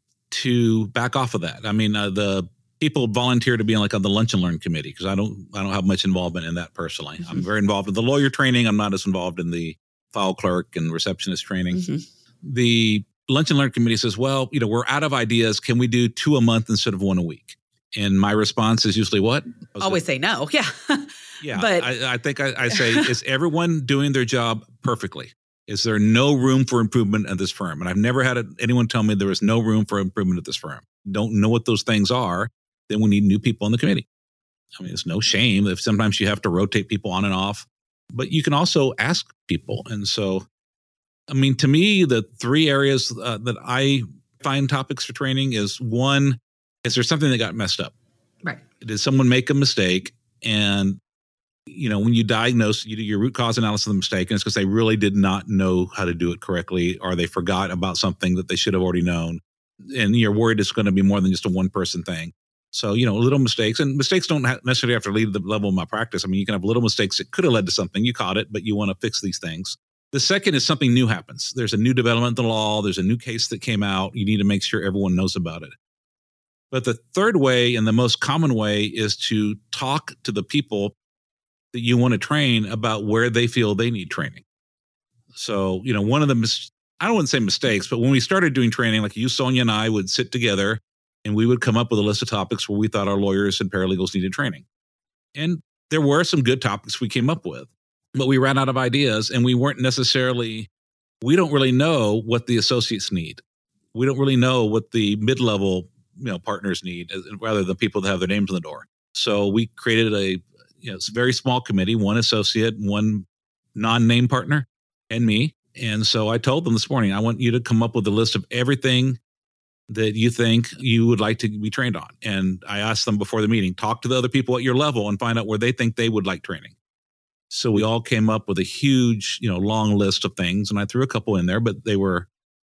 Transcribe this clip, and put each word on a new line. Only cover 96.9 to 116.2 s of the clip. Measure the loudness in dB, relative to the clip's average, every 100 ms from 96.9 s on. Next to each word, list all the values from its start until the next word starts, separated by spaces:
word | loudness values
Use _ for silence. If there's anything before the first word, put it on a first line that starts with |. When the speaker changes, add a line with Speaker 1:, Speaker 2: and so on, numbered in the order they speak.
| -6
Speaker 1:
we | -4
came | 0 0
up | 0
with, | -6 -12 -16 _ _ _ _
but | -4 2
we | 4
ran | 4 2
out | 2
of | 0
ideas, | 0 2 2 0 0
and | 2
we | 2
weren't | 4 2 0
necessarily, | -2 0 0 2 0 -2 -4 -6 -12 _ _ _ _ _
we | 2 2
don't | 4
really | 2 4
know | 4 4 2 2 0
what | 0 -2 2
the | 0
associates | 2 0 0 -4 -4
need. | -4 -6 -12 _ _ _ _ _
We | -2 -2
don't | 2
really | 2 4
know | 4 4
what | 2 0 0
the | 0 0 0
mid-level | 0 2 2 2 0 -2 -4 _ _ -12
you | -10
know, | -8
partners | -6 -6 -4 -6
need, | -6 -12 -10
as, | -12 -12 -10
rather | -2 -2
than | 0 -2
people | -2 -2
that | -2
have | -2
their | 0
names | 0 0
on |
the | -4
door. | -6 -14 -16 _ _
So | -6 -2 0 2
we | 0 -2 -4
created | 0 2 2
a, | 0 -2 -4 -6 _ _ _
you | -14
know, | -10
s-, | -8
very | -2 0
small | 0 0 -2
committee, | -2 -2 0 0
one | 0 0
associate, | 0 0 0 0 -2 -2
one | -4 0 0 -2 -6 _ _ _ _
non-name | -6 0 2 4 4 4
partner, | 0 0 -2 -2 _ _ _ _
and | -2 2
me. | 2 0 _ _ -8
And | -4 -2 0
so | 0